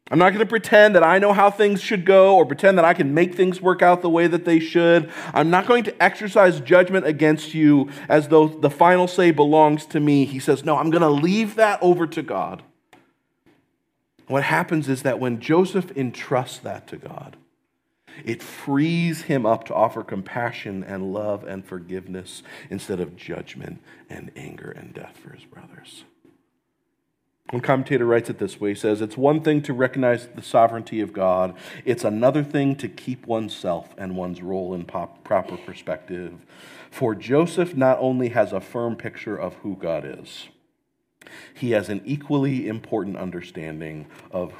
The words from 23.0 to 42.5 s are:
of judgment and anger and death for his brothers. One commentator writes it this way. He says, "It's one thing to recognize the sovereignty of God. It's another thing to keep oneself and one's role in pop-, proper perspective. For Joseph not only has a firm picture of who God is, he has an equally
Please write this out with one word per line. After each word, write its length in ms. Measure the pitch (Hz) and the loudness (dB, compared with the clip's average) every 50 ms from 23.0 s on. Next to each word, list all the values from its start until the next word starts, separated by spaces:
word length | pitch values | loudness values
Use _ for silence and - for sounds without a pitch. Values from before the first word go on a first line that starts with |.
of 160 | 87 78 87 - | -6 -8 -10 -14
judgment 640 | - - 85 82 - - - 65 - - - - - _ - - _ _ | -14 -12 -12 -12 -12 -14 -16 -18 -16 -16 -18 -18 -20 _ -20 -20 _ _
and 220 | - - - - - - | -20 -20 -20 -20 -20 -18
anger 340 | - - - - - - | -18 -18 -18 -18 -18 -18
and 220 | - - - - - | -18 -18 -20 -20 -18
death 240 | - - - - - | -18 -20 -20 -20 -20
for 160 | - - - | -20 -20 -20
his 100 | - - | -20 -20
brothers. 640 | _ - - - - - - - - - - - _ _ _ _ _ _ _ _ _ _ _ _ _ _ _ _ _ _ _ _ _ _ _ _ _ _ _ _ - | _ -20 -20 -20 -20 -20 -20 -20 -20 -20 -20 -20 _ _ _ _ _ _ _ _ _ _ _ _ _ _ _ _ _ _ _ _ _ _ _ _ _ _ _ _ -10
One 120 | - 123 | -8 -6
commentator 440 | 123 - 139 131 131 - 143 123 120 | -2 0 -2 -2 0 -2 -2 0 2
writes 240 | 117 117 117 117 - | 2 2 0 0 -2
it 100 | 120 - | -6 -8
this 220 | 107 95 - - | -8 -8 -8 -6
way. 80 | 107 104 | -6 -6
He 60 | 101 | -6
says, 260 | - - 110 107 104 | -4 -2 -2 -2 -2
"It's 160 | 110 107 - - | -4 -6 -4 -2
one 240 | 131 139 151 156 | 0 0 0 0
thing 200 | 151 160 151 147 147 | 0 0 0 0 -2
to 100 | - 131 | -4 -4
recognize 540 | 120 131 123 - 139 131 123 120 117 - - | -2 -2 -2 -2 -2 0 0 0 -2 -4 -10
the 140 | - - | -18 -20
sovereignty 600 | - - - 123 113 117 - 113 110 - - 110 | -10 -2 2 4 4 4 2 -4 -10 -8 -6 -6
of 100 | 104 95 | -6 -6
God. 420 | - 98 95 92 90 92 92 92 90 - - - - - - | -4 -2 0 0 0 0 -2 -4 -6 -10 -18 -20 -20 -8 -6
It's 220 | 127 120 117 - | -4 -4 -2 -4
another 380 | 110 104 107 120 127 139 151 143 | -4 -2 0 0 2 2 0 -2
thing 340 | 143 - 147 139 139 135 139 | -2 -4 -2 -2 -2 -2 -4
to 100 | - 104 | -8 -12
keep 400 | - - - - 127 127 - 117 | -14 -14 -12 -12 -12 -10 -8 -6
oneself 640 | 117 113 110 104 - - - 92 87 85 85 - - - | -4 -4 -4 -8 -10 -10 -6 -6 -6 -6 -8 -12 -16 -14
and 180 | 98 92 92 | -12 -10 -8
one's 260 | 92 90 90 90 85 | -8 -8 -10 -10 -12
role 320 | 90 90 95 92 92 90 92 | -10 -8 -8 -6 -6 -8 -8
in 120 | 87 85 | -10 -10
pop-, 400 | - - 92 85 82 - _ _ | -10 -10 -12 -12 -12 -14 _ _
proper 320 | - 107 95 90 - 90 87 | -4 -4 -4 -2 -4 -10 -16
perspective. 880 | - - 90 - - - 82 - - - 92 87 90 85 87 85 _ _ _ - - - - - - - | -16 -18 -18 -14 -10 -10 -10 -10 -10 -12 -14 -12 -12 -14 -16 -20 _ _ _ -20 -20 -20 -20 -20 -20 -20
For 260 | - - 131 113 107 | -10 -6 -4 -4 -4
Joseph 600 | 95 92 110 131 147 170 170 - 190 175 175 175 | -6 -4 0 0 0 0 0 -2 -4 -4 -4 -2
not 220 | 135 131 131 131 - | 0 2 2 2 2
only 300 | 127 131 127 127 127 117 | 0 -2 -2 -2 -4 -2
has 240 | 110 117 107 - 101 | 0 0 0 0 -2
a 80 | 95 | -8
firm 340 | 95 - - 123 117 117 113 | -10 -10 -8 -8 -6 -6 -8
picture 400 | - - - - - - 113 104 | -8 -12 -14 -14 -14 -12 -10 -10
of 200 | - 87 90 - | -8 -8 -10 -10
who 200 | - - 107 95 | -12 -12 -12 -12
God 300 | 92 - 85 82 78 71 | -8 -8 -6 -6 -6 -8
is, 420 | 69 64 - - - - - - - _ _ _ _ _ _ _ _ _ _ _ _ _ _ - - - - - - _ | -10 -14 -16 -18 -20 -20 -20 -20 -20 _ _ _ _ _ _ _ _ _ _ _ _ _ _ -20 -20 -20 -20 -20 -20 _
he 180 | - - 120 | -8 -4 -2
has 160 | 110 104 95 104 | 0 -2 -2 -2
an 140 | 104 95 - | -6 -10 -8
equally 640 | 113 143 147 - - 147 143 135 139 | -8 -8 -8 -6 -4 -2 -2 0 -2